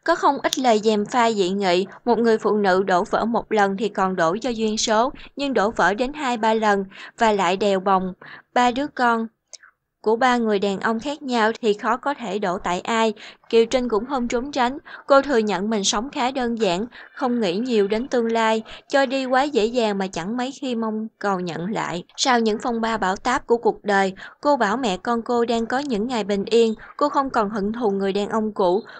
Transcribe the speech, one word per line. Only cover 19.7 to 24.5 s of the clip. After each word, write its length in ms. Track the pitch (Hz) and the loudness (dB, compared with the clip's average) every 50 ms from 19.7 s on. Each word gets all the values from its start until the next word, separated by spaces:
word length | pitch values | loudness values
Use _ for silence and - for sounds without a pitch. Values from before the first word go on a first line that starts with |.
| 240 247 226 214 202 196 | 2 0 0 0 0 -2
mà 100 | 190 190 | -4 -4
chẳng 300 | 190 170 160 196 233 247 | -4 -6 -6 -4 -4 -4
mấy 140 | 247 262 269 - | -4 -6 -6 -6
khi 140 | 285 254 240 | -6 -4 -4
mong 320 | 226 226 220 214 220 220 226 - - | -2 -2 -4 -4 -4 -6 -8 -8 -6
cầu 200 | - 202 196 180 | -4 -2 -2 -2
nhận 320 | 180 175 151 - 170 202 | -2 -4 -4 -6 -6 -4
lại. 320 | 214 170 147 147 160 175 - - - - | -4 -4 -4 -4 -6 -8 -10 -10 -8 -2
Sau 220 | - 269 247 240 | 0 2 2 2
những 180 | 226 220 208 240 - | 2 2 0 0 -2
phong 180 | 262 233 226 | -4 -4 -2
ba 160 | 226 226 226 208 | -2 -2 -2 -2
bão 180 | 196 185 190 | -2 -2 -2
táp 320 | - - 247 247 285 - - | -2 -2 -2 -2 -2 0 0
của 100 | 233 233 | 0 2
cuộc 260 | - 214 - - - | 2 0 -2 -2 0
đời, 300 | 202 202 196 196 190 190 - - - - _ | 0 2 2 2 2 -2 -6 -14 -20 -12 _
cô 140 | - 294 | 0 2